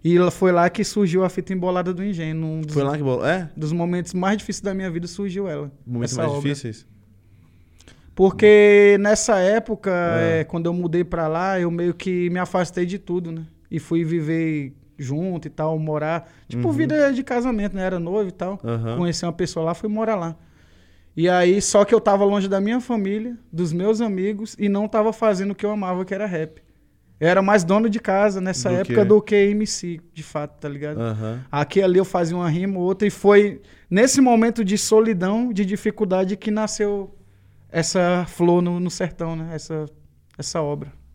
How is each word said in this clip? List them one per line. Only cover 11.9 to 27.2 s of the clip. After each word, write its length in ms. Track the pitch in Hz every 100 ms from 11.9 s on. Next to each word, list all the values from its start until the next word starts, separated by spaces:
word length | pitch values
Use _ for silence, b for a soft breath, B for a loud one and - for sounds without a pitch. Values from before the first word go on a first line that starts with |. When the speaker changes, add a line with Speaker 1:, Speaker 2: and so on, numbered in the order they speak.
Speaker 1:
que 340 | 170 190 180 175
me 80 | 180
afastei 480 | 160 185 175 180 175
de 120 | 196
tudo, 320 | - 180 170
né? 160 | 165 160 _ _
E 80 | 160
fui 260 | - 165
viver 680 | 160 170 151 165 160 151 139 - _ -
junto 480 | 131 147 185 175 143
e 20 |
tal, 280 | - 156 160
morar. 520 | 156 151 151 165 b b b
Tipo, 200 | 120 320
Speaker 2:
Uhum. 40 |
Speaker 1:
vida 400 | 294 311 302 285
de 100 | 254
casamento, 540 | 277 240 254 220 202 190
né? 60 |
Era 160 | 185 180
noivo 300 | 170 208 196
e 40 |
tal. 260 | 175 180 196
Speaker 2:
Aham. 320 | 117 117 113 120
Speaker 1:
Conheci 280 | 175 165 170
uma 60 |
pessoa 320 | 170 175 170 160
lá, 80 |
fui 140 | 170 214
morar 260 | 214 220 208
lá. 200 | 165 160 b b b b b b b
E 140 | - 175
aí, 320 | 180 175 202
só 240 | - 208
que 100 | 202
eu 60 | 226
tava 240 | 214 196
longe 240 | 202 202 190
da 120 | 196
minha 200 | 202 247
família, 560 | 240 233 190 214 233 240 _
dos 200 | 165 175
meus 280 | 170 202 220
amigos, 560 | 233 190 196 208 220 -
e 100 | 202
não 200 | 202 208
tava 240 | 226 214
fazendo 380 | 214 220 190 196
o 40 |
que 100 | 196 208
eu 40 |
amava, 340 | 214 185 180
que 100 | 190
era 100 | 196 208
rap. 360 | 170 156 - _ _ _ _ _
Eu 100 | _